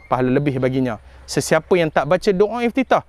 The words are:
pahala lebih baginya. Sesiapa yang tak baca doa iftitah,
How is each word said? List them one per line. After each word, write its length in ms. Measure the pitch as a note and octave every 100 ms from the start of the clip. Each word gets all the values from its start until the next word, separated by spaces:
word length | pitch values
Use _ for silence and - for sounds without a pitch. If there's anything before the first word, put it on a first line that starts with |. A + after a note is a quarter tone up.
| -
pahala 240 | B2+ B2+
lebih 320 | C3 C#3+ C3+
baginya. 400 | C3 C3 B2+ G#2+ - - -
Sesiapa 480 | - - D#3+ -
yang 160 | F#3 D#3
tak 160 | E3+ C#3+
baca 240 | F3+ -
doa 320 | F#3 G#3 A#3
iftitah, 400 | A#3+ C4+ B3+ G3+